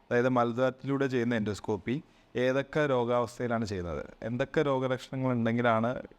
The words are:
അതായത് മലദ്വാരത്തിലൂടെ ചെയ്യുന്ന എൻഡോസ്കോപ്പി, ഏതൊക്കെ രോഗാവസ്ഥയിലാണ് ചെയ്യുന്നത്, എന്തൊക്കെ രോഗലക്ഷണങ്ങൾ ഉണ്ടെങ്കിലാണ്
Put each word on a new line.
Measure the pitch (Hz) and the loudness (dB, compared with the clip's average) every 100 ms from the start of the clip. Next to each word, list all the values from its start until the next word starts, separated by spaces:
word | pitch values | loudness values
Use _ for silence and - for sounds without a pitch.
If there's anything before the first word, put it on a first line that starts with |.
| - | -2
അതായത് | 120 127 | 2 4
മലദ്വാരത്തിലൂടെ | 127 117 117 131 127 131 139 139 | 4 2 2 0 -2 -2 0 2
ചെയ്യുന്ന | 127 117 117 | 2 2 0
എൻഡോസ്കോപ്പി, | 104 95 - 104 113 139 - _ _ 123 | 0 -4 -4 -4 -2 -6 -6 _ _ -2
ഏതൊക്കെ | 127 135 135 156 147 | 0 0 0 0 2
രോഗാവസ്ഥയിലാണ് | 123 120 123 117 - 120 117 107 | 2 2 0 0 -4 -2 -2 -2
ചെയ്യുന്നത്, | 95 87 73 - - | -4 -4 -6 -8 -10
എന്തൊക്കെ | 110 123 135 165 | -6 -4 -2 0
രോഗലക്ഷണങ്ങൾ | 147 131 131 127 - 135 131 | 0 0 0 -4 -6 -4 0
ഉണ്ടെങ്കിലാണ് | 123 117 120 120 113 117 - - | 2 2 2 2 2 2 -4 -10